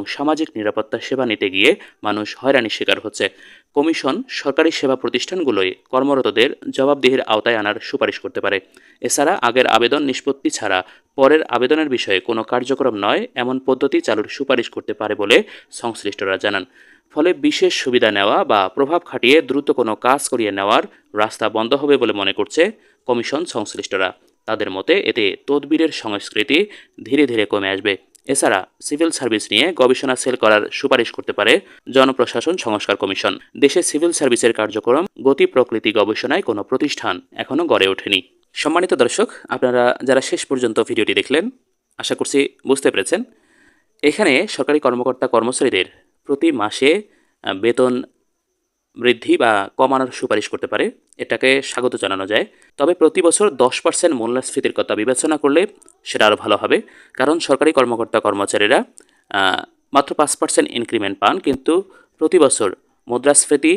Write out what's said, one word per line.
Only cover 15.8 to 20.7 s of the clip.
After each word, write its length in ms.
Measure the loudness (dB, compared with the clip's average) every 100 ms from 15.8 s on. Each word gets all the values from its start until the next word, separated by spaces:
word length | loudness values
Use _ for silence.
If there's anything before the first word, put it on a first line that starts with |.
| -8 -6 -8 -6 -4 -2
জানান। 280 | -2 -4 -8 _ -20 _ _
ফলে 160 | 0 2 2 0
বিশেষ 260 | 2 0
সুবিধা 360 | 0 -2 2 2
নেওয়া 280 | 2 0 0
বা 160 | 2 2 0
প্রভাব 320 | 0 0 -2 -4
খাটিয়ে 260 | -2 4 4
দ্রুত 260 | 4 -2 0
কোনো 220 | 0 0 -2
কাজ 240 | 0 0 0
করিয়ে 240 | -2 -2 -2
নেওয়ার 260 | 2